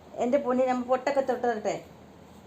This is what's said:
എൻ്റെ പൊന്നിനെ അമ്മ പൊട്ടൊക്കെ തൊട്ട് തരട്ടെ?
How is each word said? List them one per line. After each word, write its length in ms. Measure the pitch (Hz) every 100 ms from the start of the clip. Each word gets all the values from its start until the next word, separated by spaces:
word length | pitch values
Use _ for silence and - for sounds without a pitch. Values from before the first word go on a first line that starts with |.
| - -
എൻ്റെ 220 | 240 262
പൊന്നിനെ 340 | 240 254 254
അമ്മ 120 | 254
പൊട്ടൊക്കെ 380 | 240 262 285 277
തൊട്ട് 260 | 269 247 240
തരട്ടെ? 380 | 214 208 160 - - - - - -